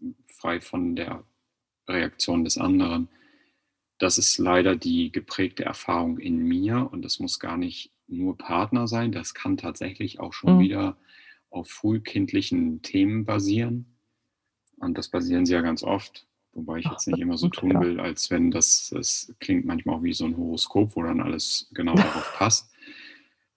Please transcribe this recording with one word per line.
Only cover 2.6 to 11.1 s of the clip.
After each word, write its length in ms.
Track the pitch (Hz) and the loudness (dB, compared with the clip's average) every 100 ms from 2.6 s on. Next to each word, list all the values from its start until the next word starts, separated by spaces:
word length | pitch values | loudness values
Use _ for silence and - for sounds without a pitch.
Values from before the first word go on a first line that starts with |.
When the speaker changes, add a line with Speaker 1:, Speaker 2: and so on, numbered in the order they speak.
| 87 95 87 85 85 _ _ _ _ _ _ _ _ - | 4 4 4 0 -4 _ _ _ _ _ _ _ _ -2
Speaker 1:
das 200 | 92 - | 0 2
ist 200 | - - | 2 2
leider 380 | 90 90 90 87 | 4 6 6 2
die 360 | 87 85 80 | 2 0 0
geprägte 520 | - - - 92 - | -4 -6 -2 -2 -2
Erfahrung 540 | - - - 85 85 82 | -6 -6 -2 -2 0 -2
in 200 | 87 82 | -2 0
mir 500 | 82 87 101 123 131 | 2 2 2 0 -2
und 100 | 85 | -4
das 160 | - - | -6 -4
muss 180 | 92 - | -4 -4
gar 160 | - 85 | -4 -4
nicht 340 | 90 - - _ - | -4 -6 -14 _ -10
nur 280 | 87 92 85 | -4 -4 -4
Partner 500 | - 87 104 123 117 | -4 -2 0 0 0
sein, 240 | 117 117 | 0 0
das 220 | 87 - | -2 -6
kann 220 | - - 95 | -8 -4 -2
tatsächlich 640 | 87 - 92 - - - | -4 -8 -8 -6 -8 -8
auch 120 | 87 | -10
schon 240 | - - 90 | -2 6 8
Speaker 2:
Mhm. 20 | |
Speaker 1:
wieder 380 | 95 98 98 - _ | 6 4 -2 -4 _